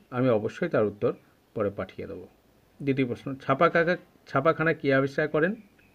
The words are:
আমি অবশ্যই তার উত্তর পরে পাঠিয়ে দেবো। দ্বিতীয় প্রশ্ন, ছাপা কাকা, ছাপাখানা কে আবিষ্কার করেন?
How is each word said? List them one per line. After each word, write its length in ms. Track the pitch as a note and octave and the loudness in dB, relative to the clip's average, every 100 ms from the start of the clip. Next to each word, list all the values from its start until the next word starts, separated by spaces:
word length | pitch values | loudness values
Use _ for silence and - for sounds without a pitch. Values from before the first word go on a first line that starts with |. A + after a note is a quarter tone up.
| - | -10
আমি 180 | B2+ C3 | 0 2
অবশ্যই 400 | A2 A2 - E3+ | 2 0 -4 -2
তার 160 | C#3+ | 2
উত্তর 280 | G#2+ G#2 A#2+ F3+ _ _ _ | 0 0 -4 -4 _ _ _
পরে 160 | A2+ G2+ | -4 -4
পাঠিয়ে 380 | G2 F#2+ - F2+ | -2 -10 -10 -12
দেবো। 200 | F2+ F#2 _ _ _ _ - | -12 -16 _ _ _ _ -8
দ্বিতীয় 240 | C#3 C3+ B2+ | -2 0 0
প্রশ্ন, 280 | A#2 C#3 | -2 -8
ছাপা 340 | C3+ - C3+ E3+ | -10 -4 2 4
কাকা, 280 | E3+ E3 F3+ - _ - | 4 0 -2 -6 _ -4
ছাপাখানা 460 | C#3 D#3 D#3 D#3+ | 0 2 2 0
কে 220 | D#3 C#3 | 0 2
আবিষ্কার 340 | C3+ C#3 C#3 D3+ | 2 2 -2 -2
করেন? 260 | D#3 E3+ A3+ - _ _ | 0 0 -2 -12 _ _